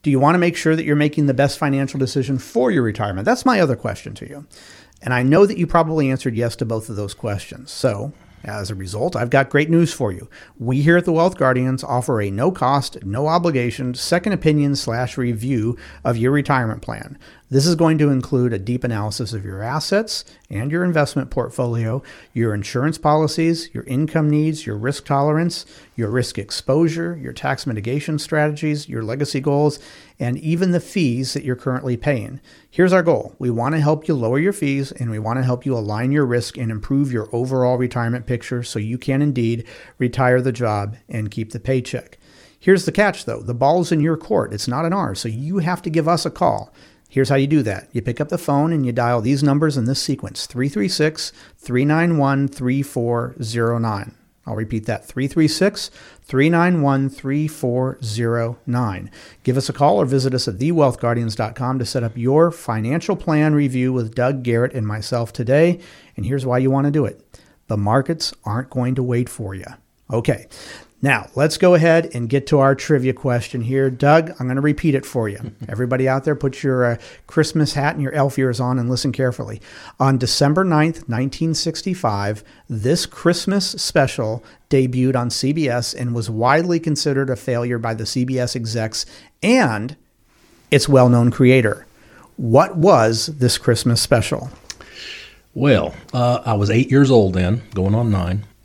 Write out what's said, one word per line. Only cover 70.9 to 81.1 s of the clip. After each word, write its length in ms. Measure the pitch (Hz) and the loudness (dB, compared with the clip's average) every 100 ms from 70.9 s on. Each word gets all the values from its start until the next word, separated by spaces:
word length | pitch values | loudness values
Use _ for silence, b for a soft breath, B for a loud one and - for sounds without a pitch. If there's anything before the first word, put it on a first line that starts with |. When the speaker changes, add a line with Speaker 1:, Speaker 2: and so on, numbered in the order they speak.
| _ | _
Speaker 1:
Now, 300 | 139 117 98 | 0 0 0
let's 240 | 123 156 - | 0 0 4
go 160 | 185 | 6
ahead 340 | 175 165 165 165 | 6 6 4 2
and 120 | 123 113 | -6 -2
get 200 | 135 135 | -2 2
to 100 | 147 | 4
our 160 | 135 | 4
trivia 400 | 135 - 143 127 | 2 2 2 2
question 480 | 123 139 120 - 127 | -2 -2 -2 -2 -6
here. 300 | 113 135 135 | -2 0 0
Doug, 400 | 123 143 160 160 - | 2 6 6 4 -6
I'm 80 | 127 | -4
gonna 140 | 135 | 0
repeat 340 | 147 147 165 | 0 2 0
it 100 | 135 | 0
for 240 | - 127 107 | -2 -4 -4
you. 220 | 104 113 - | -6 -12 -12
<laughs> 100 | 104 | -10
Everybody 400 | 104 123 131 131 | -4 -2 0 0
out 140 | 135 | 0
there, 100 | 143 | 0
put 300 | 143 139 127 | -2 -2 -2
your, 220 | 139 127 | -2 2
uh, 120 | 123 117 B B - | 0 0 B B -4
Christmas 460 | - - 160 143 | 0 2 2 0
hat 200 | 147 139 | 0 -2
and 80 | - | -2
your 120 | 135 | -4
elf 260 | 147 139 135 | 0 0 2
ears 200 | 131 110 | 0 0
on 200 | 123 127 | 0 0
and 100 | 120 | 0
listen 220 | 123 143 | -2 -2
carefully. 500 | 117 131 - 107 104 B B B - | 0 -2 -2 -10 -12 B B B 0
On 180 | 131 131 | 2 2
December 460 | 123 - 143 156 | 0 2 2 2
ninth, 440 | 190 151 160 160 | 2 2 2 -2
nineteen 460 | - | -6